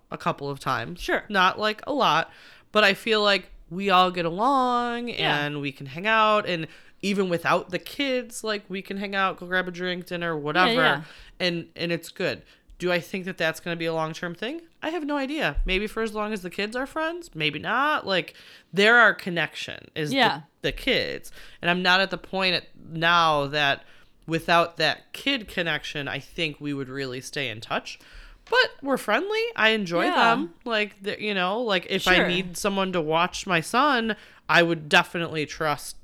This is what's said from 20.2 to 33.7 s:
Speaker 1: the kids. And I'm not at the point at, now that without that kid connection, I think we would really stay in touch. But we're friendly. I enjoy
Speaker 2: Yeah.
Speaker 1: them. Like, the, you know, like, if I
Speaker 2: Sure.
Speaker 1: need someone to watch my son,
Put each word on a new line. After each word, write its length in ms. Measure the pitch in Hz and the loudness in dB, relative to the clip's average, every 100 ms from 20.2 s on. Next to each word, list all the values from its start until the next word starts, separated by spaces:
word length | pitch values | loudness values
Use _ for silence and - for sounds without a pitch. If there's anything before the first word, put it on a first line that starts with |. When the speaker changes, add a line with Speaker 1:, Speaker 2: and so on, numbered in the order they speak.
| 220 151 - _ | 2 2 -8 _
Speaker 1:
the 100 | 151 | -6
kids. 600 | - - 190 78 69 - - - - | -2 0 0 0 -6 -12 -18 -20 -6
And 100 | 170 | -2
I'm 120 | 175 | 2
not 180 | 185 185 | 4 4
at 100 | 190 | 2
the 80 | 175 | -4
point 360 | - 190 185 170 | -6 -2 0 0
at, 80 | - - - | -4 -16 -12
now 540 | 160 165 175 165 147 139 | 0 4 6 6 4 2
that 360 | 147 143 135 - - - _ - | 2 2 2 -6 -20 -20 _ -4
without 500 | 165 165 170 165 - | -4 4 4 4 2
that 340 | 156 - - | 0 0 -8
kid 360 | - 277 269 196 | -6 -4 -4 -4
connection, 580 | - 165 151 - 151 135 | -4 -2 -4 -6 -6 -6
I 100 | 123 | -6
think 400 | - - 165 143 | -8 -6 -6 -4
we 120 | 147 | -6
would 140 | 139 131 | -6 -6
really 320 | 135 135 127 | -8 -8 -8
stay 280 | - 151 131 | -8 -6 -6
in 120 | 110 | -8
touch. 380 | - 143 - - - - - - - | -6 -6 -6 -16 -20 -20 -20 -20 0
But 200 | 480 466 - | 2 2 -2
we're 140 | 277 269 | -2 -2
friendly. 440 | - 220 392 440 466 - | 2 0 0 -2 -2 2
I 140 | 214 | 2
enjoy 340 | 220 185 170 | 2 0 0
Speaker 2:
Yeah. 300 | - 330 233 | 2 4 4
Speaker 1:
them. 200 | 226 170 - | 2 -2 -8
Like, 360 | 247 220 208 - | -4 -2 -2 -6
the, 180 | 196 - | -8 -4
you 140 | 214 | -4
know, 260 | 196 180 214 | -2 0 0
like, 240 | 240 185 - | 0 0 0
if 180 | 190 185 | 0 4
I 80 | 180 | 4
Speaker 2:
Sure. 120 | 185 | 4
Speaker 1:
need 280 | 180 185 175 | 0 -4 -4
someone 360 | 208 196 190 | -2 0 0
to 80 | 180 | 0
watch 460 | 151 160 180 - 202 | 2 2 2 -2 0
my 140 | 170 | 0
son, 560 | 156 | 2